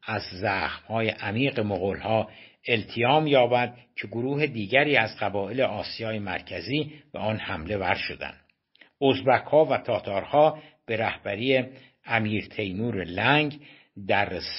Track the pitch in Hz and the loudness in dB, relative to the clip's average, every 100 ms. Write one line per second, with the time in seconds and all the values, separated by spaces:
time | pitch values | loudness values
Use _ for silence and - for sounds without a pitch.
0 | - 104 - 92 101 95 80 - - 113 | -6 -6 -6 -4 -2 -2 -4 -8 -6 -2
1 | 110 - 104 107 139 - 104 92 98 95 | -2 -2 -4 -2 -2 0 -2 -2 -2 -4
2 | 101 110 - - - _ - 113 - 117 | 0 0 0 -8 -20 _ -2 -2 0 0
3 | 120 156 151 135 120 123 120 - _ - | 4 4 6 4 6 4 0 -6 _ -14
4 | 107 113 127 143 151 113 98 131 147 127 | -8 -6 -2 0 -2 -2 2 4 4 4
5 | 110 - 101 98 98 127 107 104 - - | 2 -2 -2 -2 -4 0 0 0 -8 -8
6 | 110 110 101 85 - 90 90 147 151 151 | -6 -6 -4 -6 -6 -10 -4 -4 -4 -10
7 | _ 87 104 110 - 87 82 104 92 98 | _ -6 -4 -2 -4 -8 -4 -2 -2 -2
8 | - 76 71 - _ _ _ _ - - | -4 -8 -10 -12 _ _ _ _ -20 0
9 | 135 131 131 117 - 151 156 165 - 104 | 2 4 4 2 6 4 6 2 0 -2
10 | - 98 - 147 151 151 - _ - 110 | 0 -4 2 4 4 4 -16 _ -6 -2
11 | 104 - 104 101 127 131 120 - - _ | -2 -4 -6 -4 2 2 0 -10 -20 _
12 | - 117 107 107 - - 101 92 117 101 | -2 0 0 -2 -4 -6 -6 -4 -4 -4
13 | 85 92 117 147 147 143 - - _ 107 | -6 0 4 4 2 -4 -18 -20 _ -14
14 | 98 101 101 87 - | 0 2 2 -2 -8